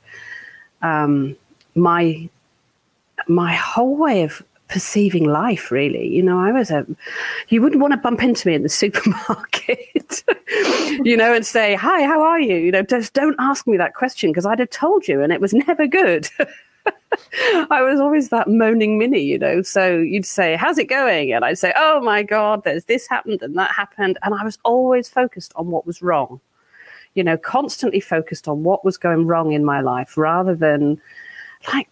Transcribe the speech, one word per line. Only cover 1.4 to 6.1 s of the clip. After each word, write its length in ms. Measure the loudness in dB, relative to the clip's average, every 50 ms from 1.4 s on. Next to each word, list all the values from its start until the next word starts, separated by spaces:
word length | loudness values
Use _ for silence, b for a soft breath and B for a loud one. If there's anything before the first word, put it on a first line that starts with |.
| _ _ _ _ _ _ _
my, 540 | 2 2 4 4 2 2 0 0 -4 -8 -14 -18 _ _ _ _ _ _ _ _ _ _ _ _ _ _ _ _ -12 -2 0
my 260 | 0 0 2 0 -2
whole 420 | -4 -4 -4 -2 0 0 0 0
way 260 | 0 0 2 2 2 0
of 200 | -2 -4 -10 -18 _ _ _ _ _
perceiving 560 | -6 -6 -6 -2 0 2 2 2 2 2 2
life, 460 | 2 2 2 0 0 -2 -2 -4 -4
really. 360 | -2 0 0 0 -2 -2 -4
You 160 | -2